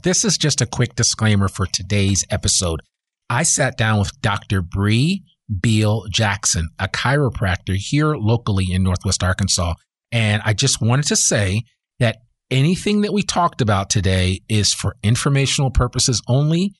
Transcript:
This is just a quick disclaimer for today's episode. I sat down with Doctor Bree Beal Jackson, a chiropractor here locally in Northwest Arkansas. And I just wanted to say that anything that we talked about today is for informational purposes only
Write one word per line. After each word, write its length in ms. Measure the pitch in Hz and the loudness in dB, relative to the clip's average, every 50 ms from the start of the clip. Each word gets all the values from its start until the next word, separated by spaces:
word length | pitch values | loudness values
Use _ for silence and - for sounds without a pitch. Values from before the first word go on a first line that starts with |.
This 220 | - 180 180 - - | 0 0 0 0 0
is 120 | 208 - | 0 0
just 240 | - - 147 - - | 0 0 0 0 0
a 60 | - | -2
quick 300 | - - - 120 - - | -2 0 -2 -2 -2 0
disclaimer 500 | 123 113 - - - 110 107 104 98 98 | 0 0 0 0 0 2 2 4 4 2
for 200 | 98 - - 92 | 0 -2 -4 -6
today's 580 | - - - 90 - 104 101 98 98 98 - - - | -4 -4 -6 -4 -2 0 0 2 2 0 0 -2 -2
episode. 520 | 104 98 - 104 - - 92 85 80 76 - _ _ _ _ _ _ _ _ - | -4 -2 -2 0 0 0 0 -2 -4 -4 -8 _ _ _ _ _ _ _ _ -4
I 140 | 117 131 165 | -2 -2 0
sat 340 | - - - 135 123 - - | 0 0 0 0 -2 -2 0
down 220 | 110 110 107 104 | 0 2 2 2
with 200 | 98 - - - | 0 -2 -4 -4
Doctor 400 | - 107 101 - - - 101 95 | -4 -2 -2 -4 -4 -2 -2 -2
Bree 640 | 85 85 - 98 101 104 110 120 143 175 202 185 - _ _ _ _ - 104 90 | -2 -4 -4 -2 0 2 2 2 2 0 0 -2 -6 _ _ _ _ -8 -6 -2
Beal 420 | - 117 110 107 107 104 107 113 - 104 | 0 2 2 2 2 2 0 -2 -4 -4
Jackson, 600 | - - 110 101 98 - - - - 90 82 80 - - | -2 -2 0 0 -2 -2 -2 -2 -2 -2 -4 -6 -6 -6
a 80 | 95 - | -8 -6
chiropractor 880 | - - - - 139 151 143 117 - - 104 90 87 - - 101 92 | -4 -4 -2 0 0 2 0 0 -2 -2 -2 -2 -2 -2 -4 -4 -4
here 400 | 98 - - 143 147 156 151 151 | -4 -2 -2 0 0 2 0 0
locally 560 | - 107 107 117 117 - - 98 95 92 90 | 0 0 0 0 0 0 0 0 0 0 0
in 100 | 90 92 | 0 0
Northwest 400 | 95 95 90 - - 98 - - | 0 0 0 0 -2 -2 -2 0
Arkansas. 520 | 95 92 92 - 98 - - - 87 85 78 - _ _ _ _ _ - | 0 0 0 0 0 0 0 -2 -2 -2 -4 -6 _ _ _ _ _ -4
And 320 | 123 117 110 104 107 110 - | -2 0 2 2 0 0 0
I 80 | 107 | 0
just 300 | 104 - 135 131 - - | 0 0 0 0 0 0
wanted 220 | 110 113 123 143 143 | 2 2 2 2 2
to 100 | - 220 | 0 0
say 480 | - - - 165 113 98 90 98 113 117 _ _ _ _ _ _ - | 0 0 0 0 0 0 0 -2 -2 -4 _ _ _ _ _ _ -2
that 160 | 123 113 113 - _ _ _ _ _ - | -2 -2 -2 -4 _ _ _ _ _ -2
anything 520 | 127 131 139 165 185 - - 208 208 208 | 0 2 2 2 2 0 0 0 0 0
that 100 | 202 - | 0 0
we 100 | 190 208 | 0 -2
talked 380 | - - - 208 170 165 - - | -2 -2 0 0 0 0 0 0
about 280 | 123 107 101 95 98 - | 0 2 2 0 0 0
today 520 | - 104 87 95 95 92 92 92 95 - - - | 0 0 2 2 2 2 2 0 0 -2 -4 -2
is 260 | 110 104 98 - - | 0 0 2 0 0
for 220 | - - 98 - _ - | -2 -4 -6 -4 _ 0
informational 680 | 107 123 - - 147 139 139 135 131 - - 139 127 | 0 0 2 2 2 2 2 0 0 0 0 0 0
purposes 500 | - - 127 120 - 123 - 135 117 - - | 2 2 0 0 0 -2 0 0 -2 -2 -2
only 480 | - 123 139 151 156 165 170 196 202 - | 0 0 2 2 2 2 0 0 -2 -4